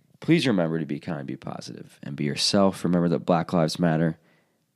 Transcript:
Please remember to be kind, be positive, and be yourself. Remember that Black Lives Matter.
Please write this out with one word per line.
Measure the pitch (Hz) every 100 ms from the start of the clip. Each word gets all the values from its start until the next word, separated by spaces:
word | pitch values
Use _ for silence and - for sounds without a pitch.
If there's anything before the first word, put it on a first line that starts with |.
| _ _
Please | - 165 131
remember | 98 82 82
to | 73
be | 71
kind, | - 76 69
be | 67
positive, | - - - - - -
and | -
be | 71
yourself. | 73 71 - 101 98 90
Remember | 87 87 85
that | 82 -
Black | 87 82
Lives | 90 80 -
Matter. | 87 78 82 80 _ _ _ _ _